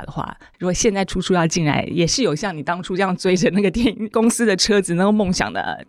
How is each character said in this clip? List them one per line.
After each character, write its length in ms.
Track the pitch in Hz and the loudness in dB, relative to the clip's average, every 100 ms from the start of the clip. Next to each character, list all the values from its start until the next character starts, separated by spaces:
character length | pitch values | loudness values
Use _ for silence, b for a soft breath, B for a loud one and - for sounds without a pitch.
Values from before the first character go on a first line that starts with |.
的 100 | - | -8
话， 240 | - - - B _ | -10 -10 -12 B _
如 80 | 175 | -4
果 60 | |
现 200 | 175 240 | 0 0
在 100 | 196 185 | 0 -2
初 160 | 185 | -4
初 100 | 175 | 0
要 140 | 180 165 | 2 2
进 180 | - | 0
来， 240 | 156 131 - | 0 0 -2
也 160 | 170 165 | 0 0
是 160 | - | 0
有 140 | 220 147 | 0 -2
像 180 | 208 | -6
你 80 | 160 | -6
当 200 | 147 170 | -6 -6
初 120 | 170 | -4
这 60 | 185 | -2
样 160 | 190 180 | -2 0
追 180 | 185 | 0
着 140 | 180 165 | 2 4
那 100 | 185 | 4
个 80 | 202 | 2
电 160 | 220 233 | 2 0
影 200 | 190 214 | 0 -2
公 180 | 226 233 | 2 2
司 160 | 233 | 2
的 100 | 233 | 2
车 240 | 185 - 208 | 2 2 2
子， 140 | 185 | 2
那 100 | 170 | 2
个 60 | 190 | 2
梦 220 | 214 190 | 2 2
想 180 | 180 104 | 0 -2
的， 320 | 95 - - | -4 -6 -8